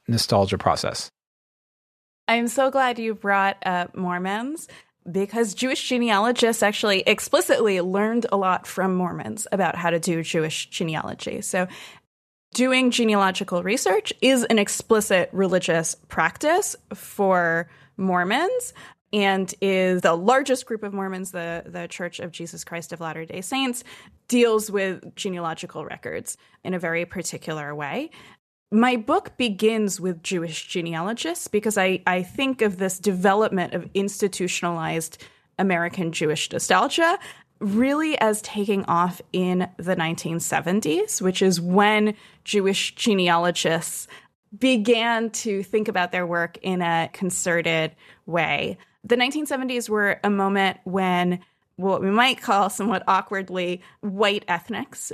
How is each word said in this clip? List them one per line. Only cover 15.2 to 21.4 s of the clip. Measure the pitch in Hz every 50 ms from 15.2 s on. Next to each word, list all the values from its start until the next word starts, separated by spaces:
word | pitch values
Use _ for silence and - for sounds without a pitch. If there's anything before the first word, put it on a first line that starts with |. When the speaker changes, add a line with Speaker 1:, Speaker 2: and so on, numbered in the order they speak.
| 170 - -
Speaker 2:
religious | 185 196 185 185 180 175 - 165 165 165 - - - _
practice | - - - 160 170 - - - 294 339 381 403 - - - _ _ 214
for | - - - - - 202 190 185 180 175 165 165 165 175 - - - - _ _
Mormons | - 190 190 180 180 175 185 214 269 339 403 508 494 - - - - - - - _ _ _ -
and | 214 202 196 196 196 190 180 - -
is | 196 196 190 185 185 185 180 180 175
the | 175 165
largest | 170 185 214 254 269 285 269 254 254 -
group | - 233 214 214
of | 202 202
Mormons, | 196 190 190 190 185 190 185 -
the, | 175